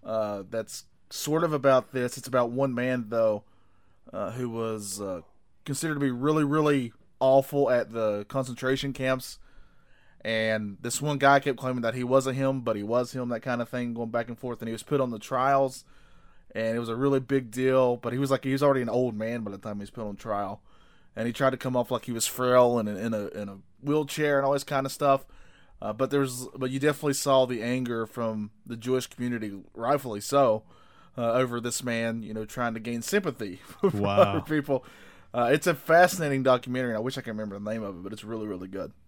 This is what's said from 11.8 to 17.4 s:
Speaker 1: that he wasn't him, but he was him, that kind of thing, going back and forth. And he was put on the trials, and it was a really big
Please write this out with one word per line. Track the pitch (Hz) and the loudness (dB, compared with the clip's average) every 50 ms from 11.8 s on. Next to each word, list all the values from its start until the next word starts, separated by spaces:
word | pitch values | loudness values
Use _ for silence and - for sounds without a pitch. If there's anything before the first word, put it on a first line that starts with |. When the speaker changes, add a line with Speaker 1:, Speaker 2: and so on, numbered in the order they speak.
| 117 | -2
Speaker 1:
that | 113 117 | -2 -2
he | 127 123 | -2 -2
wasn't | 123 131 135 127 131 127 | 4 4 4 4 2 -2
him, | 135 135 135 135 135 | 0 0 0 0 0
but | 120 117 110 | -2 -2 -2
he | 104 101 | -2 -2
was | 104 117 123 123 120 - | 0 0 0 0 -2 -6
him, | 131 123 120 | -8 -6 -4
that | 120 113 | -6 -6
kind | - 135 123 120 | -4 -4 -4 -4
of | 120 - | -4 -4
thing, | - 123 123 120 117 | -4 -6 -6 -4 -4
going | 117 117 113 | -6 -6 -4
back | 110 117 117 113 | -4 -4 -4 -4
and | 120 - | -8 -10
forth. | - 123 120 113 | -8 -8 -8 -6
And | - 117 | -6 -8
he | 113 | -8
was | 107 - | -8 -6
put | - 151 139 | -2 0 0
on | 131 123 | 0 0
the | 117 107 | -2 -8
trials, | - - 135 127 127 135 139 139 139 131 127 - - _ - - - - - - _ - - - - - - | -8 -4 -2 0 2 4 4 4 4 2 -2 -8 -18 _ -20 -20 -20 -20 -20 -20 _ -20 -20 -20 -20 -12 -6
and | 110 113 113 113 | -4 -2 -2 -2
it | 117 | -2
was | 120 113 | -2 -4
a | 113 | -2
really | 117 131 139 139 135 | 0 2 2 2 2
big | 131 - 139 135 | 0 2 0 0